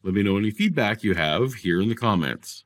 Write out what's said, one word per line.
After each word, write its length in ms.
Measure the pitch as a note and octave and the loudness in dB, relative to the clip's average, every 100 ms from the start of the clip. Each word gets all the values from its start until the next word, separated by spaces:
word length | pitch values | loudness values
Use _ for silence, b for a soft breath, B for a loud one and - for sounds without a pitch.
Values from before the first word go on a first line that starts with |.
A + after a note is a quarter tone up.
Let 120 | F#2+ | 0
me 80 | G2 | 2
know 140 | G2+ G2 | 2 2
any 140 | G#2+ | 0
feedback 520 | G#2+ G#3 D3+ F3+ A#2 | 0 0 2 0 0
you 120 | G#2 | 0
have 400 | F2 D#2 D#2+ C3 | 2 2 2 -2
here 260 | A#2 F#2 E2+ | -2 -2 0
in 80 | G#2+ | 0
the 60 | |
comments. 680 | A2+ A#2 F#2+ C#2+ - - - | 0 0 0 0 -6 -12 -20